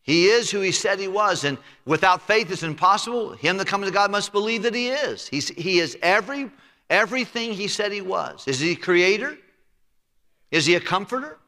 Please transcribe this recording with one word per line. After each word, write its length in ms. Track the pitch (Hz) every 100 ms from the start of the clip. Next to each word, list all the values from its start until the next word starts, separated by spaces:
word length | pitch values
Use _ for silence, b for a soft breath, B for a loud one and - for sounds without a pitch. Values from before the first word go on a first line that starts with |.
He 240 | - 165 180
is 260 | 240 220
who 80 | 202
He 140 | 190
said 260 | - 208 196
He 80 | 190
was, 380 | 202 208 175 143
and 120 | 135 B B -
without 360 | 156 190 180
faith 300 | - 214 185
it's 120 | 185
impossible. 680 | 165 147 180 202 233 240 214
Him 240 | - 156 190
that 100 | 190
cometh 200 | 196 196
to 60 |
God 180 | 190 202
must 220 | 202 202
believe 300 | 208 214 226
that 120 | 226 233
He 140 | 247
is. 400 | 277 269 104 -
He's, 180 | 139 135
He 320 | 175 170 175
is 180 | 160 -
every, 500 | 170 202 202 277 269 _ b b b
everything 640 | 185 214 254 240 240 233
He 160 | 196 202
said 240 | - 208
He 80 | 202
was. 420 | 185 185 67 73 -
Is 140 | 131
He 140 | 160
a 20 | 156
creator? 640 | - 175 180 208 269 302 _ _ _ _ _ _ _ _ _ _ _
Is 140 | 160 147
He 100 | 175
a 60 |
comforter? 560 | 175 185 202 254 294 311